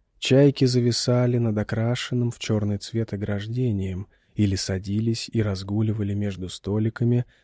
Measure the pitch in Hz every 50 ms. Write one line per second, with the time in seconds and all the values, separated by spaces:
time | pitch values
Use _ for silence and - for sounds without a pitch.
0 | _ _ _ _ - - 131 135 143 143 135 - 135 123 123 123 120 123 113 -
1 | - - 123 123 123 120 123 120 120 113 107 107 104 - 117 110 110 117 123 -
2 | - - 127 123 120 120 113 - - - 110 107 107 104 104 101 - - - 113
3 | 113 - - 98 107 104 104 101 104 110 117 123 127 123 104 98 95 95 92 90
4 | 95 - _ _ _ _ _ - 104 98 98 92 - - 98 92 98 98 101 107
5 | 110 113 113 - - - - 113 107 104 95 92 98 98 101 110 110 110 101 110
6 | 101 101 101 104 104 101 95 87 90 87 - - - 95 101 107 107 113 - -
7 | 117 117 120 120 120 - _ _